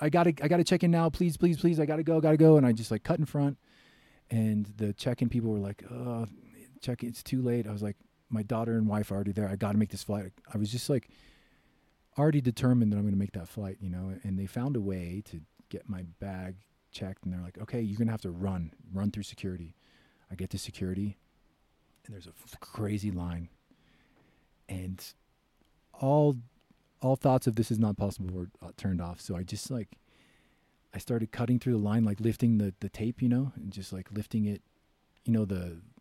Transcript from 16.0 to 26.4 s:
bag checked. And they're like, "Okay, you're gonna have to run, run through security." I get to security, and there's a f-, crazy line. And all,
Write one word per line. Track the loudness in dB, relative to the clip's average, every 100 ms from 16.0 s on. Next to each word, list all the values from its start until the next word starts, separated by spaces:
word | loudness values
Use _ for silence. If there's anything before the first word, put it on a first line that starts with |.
bag | -10 -12 -10 -8 -10 -12 _ _ _
checked. | -12 -10 -8
And | -8
they're | -8
like, | -10 -12
"Okay, | -8 -4
you're | -4 -2
gonna | -2
have | -2
to | -8
run, | -6 -4 -4 -6 -12 -10
run | -4 -4
through | -4
security." | -10 -10 -10 -8 -12 -18 _ _ _ _ _
I |
get | -10 -8
to | -8
security, | -10 -6 -4 -2 -4 -6 _ _ _ _ _ _ _ _
and | -20
there's | -18 -18
a |
f-, | -20 -20 -20
crazy | -12 -6 -4 -2 -2
line. | -4 -4 -6 -10 _ _ _ _ _ _ _ _ _ _ _ -12
And | -8 -8 -10 -14 -20 _ _ _ _ _ _ _
all, | -4 2 4 4 2